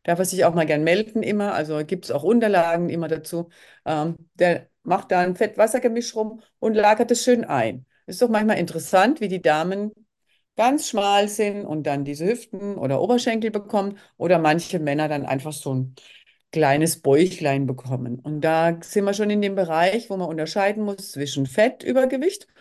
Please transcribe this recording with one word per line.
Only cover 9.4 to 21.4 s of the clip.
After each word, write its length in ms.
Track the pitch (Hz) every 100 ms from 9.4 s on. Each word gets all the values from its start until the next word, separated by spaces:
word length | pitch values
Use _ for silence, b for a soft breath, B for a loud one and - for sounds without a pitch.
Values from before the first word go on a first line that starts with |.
Damen 500 | 156 151 170 196 214 - _ _ _ _ _ -
ganz 320 | 233 294 -
schmal 400 | 208 202 202 208
sind 360 | 208 208 202 196
und 220 | 156 147
dann 180 | 139 143
diese 220 | 143 175
Hüften 480 | 240 - 190 202 190
oder 240 | 131 135
Oberschenkel 480 | 208 240 240 226 220
bekommen 460 | 220 202 208 196 202 B -
oder 200 | 170 175
manche 400 | 156 165 - 180
Männer 280 | 151 147 151
dann 180 | 147 135
einfach 280 | 135 156
so 200 | 151 143
ein 220 | 131 131 b b b b b _
kleines 480 | - 143 143 165 160
Bäuchlein 640 | 139 143 185 - 147 139 135
bekommen. 540 | 131 127 127 123 120
Und 220 | 151 151
da 360 | 160 160 165 170
sind 240 | - 208 202
wir 80 |
schon 160 | 202 208
in 120 | 208
dem 140 | 202 196
Bereich, 540 | 170 160 180 220 233
wo 80 | 190
man 100 | 170
unterscheiden 560 | 160 160 202 196 214
muss 300 | 208 196 -
zwischen 320 | 139 143 139